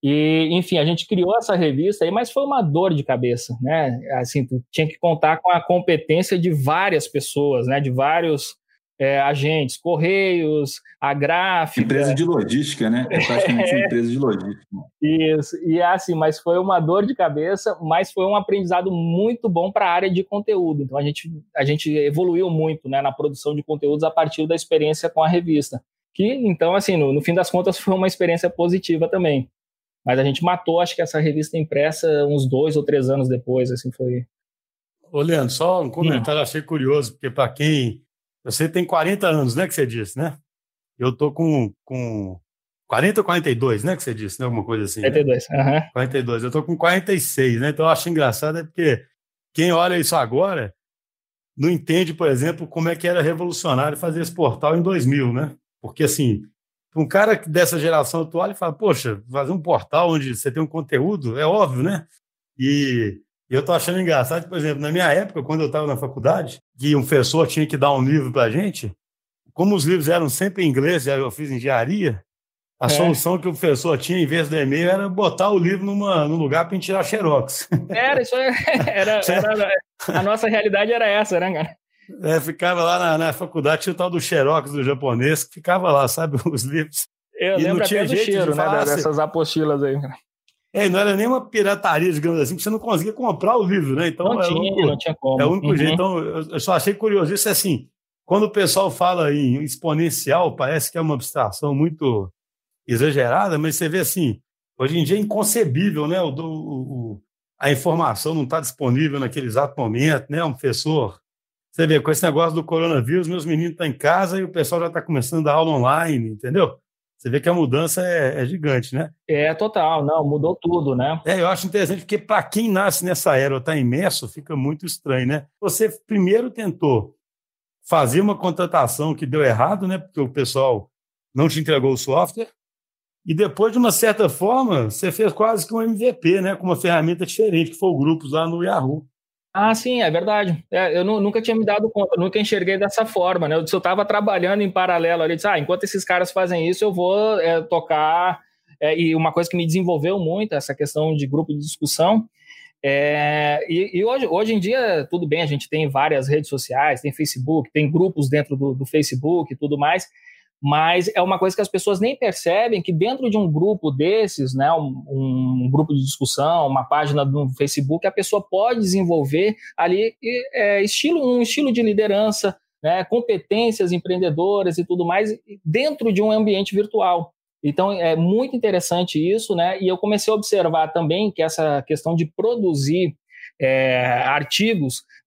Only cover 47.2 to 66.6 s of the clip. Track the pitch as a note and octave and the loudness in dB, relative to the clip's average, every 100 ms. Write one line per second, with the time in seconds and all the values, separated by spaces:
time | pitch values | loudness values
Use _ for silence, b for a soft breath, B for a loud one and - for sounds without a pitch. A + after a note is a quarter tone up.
47.2 | - - C3 A#2 C#3+ D3+ D#3+ D#3+ F3 D#3+ | -2 0 0 2 -2 0 2 2 0 2
48.2 | C3+ A2 D3+ D#3+ D#3+ - E3 A#2+ - _ | 2 0 -4 -6 -8 0 0 0 -4 _
49.2 | _ _ _ - E3+ E3 F3 F3+ D3 E3 | _ _ _ 0 2 4 2 2 0 0
50.2 | A#2+ B2+ F#3+ F3 G#2 _ _ _ _ _ | 0 0 0 -2 -6 _ _ _ _ _
51.2 | _ _ _ - D3 E3 C#3+ E3 F3 D#3+ | _ _ _ -2 0 0 0 0 0 0
52.2 | E3 C3 D3+ E3 E3+ E3 E3 D#3+ F3 F3 | 0 2 0 -4 -8 -4 -2 -2 0 2
53.2 | D3+ D#3+ F3 E3+ E3+ C3 D3 C#3+ E3+ D#3+ | 0 0 -4 -4 0 0 0 -2 -6 -4
54.2 | E3 - D3 - D3+ E3 F3 F#3 B2+ C#3+ | -6 0 0 0 0 2 2 2 2 2
55.2 | B2+ A#2+ D3 - _ _ A2+ - D3+ - | 0 0 -4 -8 _ _ -18 -2 -2 2
56.2 | C3 G#2 - _ _ _ _ D#3+ D3+ F#3+ | 0 0 -6 _ _ _ _ -4 2 4
57.2 | A3 G#3+ E3 D#3+ E3+ E3 D#3 D#3+ C3+ E3 | 4 2 0 2 2 2 2 2 0 -2
58.2 | D#3+ E3 G3+ G3+ F3 D3+ G#3+ D#3+ B2 G#2 | -4 -2 -4 -4 -6 -2 0 2 0 -6
59.2 | A2+ C3 C3+ F#3 D#3 D3 - D3 F3 D#3+ | -6 -4 -2 -4 0 -2 0 0 2 0
60.2 | C3+ A#2 C#3 C3 D#3 D#3+ D3 C#3 D#3 G#3 | -2 -4 -4 -4 -4 -6 -4 -2 -2 -2
61.2 | B2+ A#2+ D3+ G3+ F3 B2+ D3+ F#3+ - b | -4 -2 0 2 2 0 -2 -2 -8 b
62.2 | _ _ _ _ C3 C#3+ C#3 B2 A2 F#2 | _ _ _ _ 0 0 0 0 -2 -6
63.2 | _ _ _ C3 C#3 E3+ - F3+ F3+ D3 | _ _ _ -2 2 0 0 -2 2 2
64.2 | B2 E3 E3+ F3+ D3+ C#3 D3 E3+ F3 D3 | 2 -2 -6 -4 -4 -2 -2 2 4 2
65.2 | G3 D#3+ C3 D#3 D3 D3+ D3+ C3 C#3 - | 0 -8 -4 -2 0 -2 -2 -4 -6 0
66.2 | A#2+ - C#3 - | 2 2 -2 -12